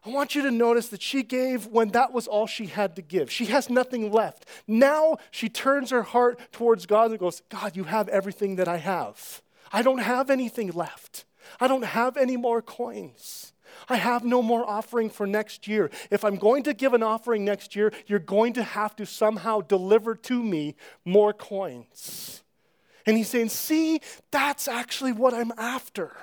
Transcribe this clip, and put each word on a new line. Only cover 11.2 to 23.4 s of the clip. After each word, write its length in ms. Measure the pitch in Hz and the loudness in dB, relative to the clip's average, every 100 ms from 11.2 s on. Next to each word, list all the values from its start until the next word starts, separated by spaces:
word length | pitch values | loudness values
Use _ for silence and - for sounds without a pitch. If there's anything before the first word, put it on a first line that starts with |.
| - _ - - | -20 _ -20 -2
I 80 | 262 | 2
don't 160 | 262 | 2
have 320 | 220 220 247 262 | 0 0 0 2
any 220 | 254 254 | 0 2
more 240 | 240 233 | 0 0
coins. 920 | 220 - 240 214 180 - - - - _ _ - - | -2 -8 -8 -8 -14 -16 -18 -16 -18 _ _ -20 -4
I 100 | 247 | 0
have 280 | 185 240 240 | 2 0 2
no 160 | 247 | 2
more 260 | 226 233 - | 4 0 0
offering 420 | 208 220 240 220 | -4 -2 -2 -2
for 160 | - 202 | -2 -2
next 400 | 208 208 - - | -2 -4 -10 -4
year. 240 | 214 165 - - | 0 0 -2 -2
If 160 | 202 214 | 0 0
I'm 100 | 196 | 2
going 280 | 208 269 | 4 4
to 100 | 269 | 2
give 200 | 254 262 | 0 2
an 100 | 240 | 2
offering 420 | 220 220 226 226 202 | 2 -2 -2 -2 0
next 300 | 202 - 196 | -2 -4 0
year, 180 | 214 214 - | 0 0 -2
you're 120 | 202 | -2
going 340 | 156 196 226 | 2 2 2
to 100 | 240 | 0
have 320 | 208 202 214 - | -4 -4 -4 -6
to 100 | 208 | -12
somehow 560 | - 214 214 185 220 | 0 0 2 -2 -2
deliver 540 | 165 196 185 220 220 226 | 2 0 4 4 4 -8
to 280 | - 247 | -4 -2
me 320 | 226 165 151 147 - - - | 0 -2 -4 -8 -18 -16 2
more 280 | 190 208 | 4 4
coins." 1120 | 208 - 196 190 123 117 - - - - - _ _ _ _ _ _ - | 2 -8 -8 -8 -10 -18 -20 -16 -14 -14 -16 _ _ _ _ _ _ 2
And 100 | 220 | 2
he's 140 | 220 | 2
saying, 200 | 247 | -2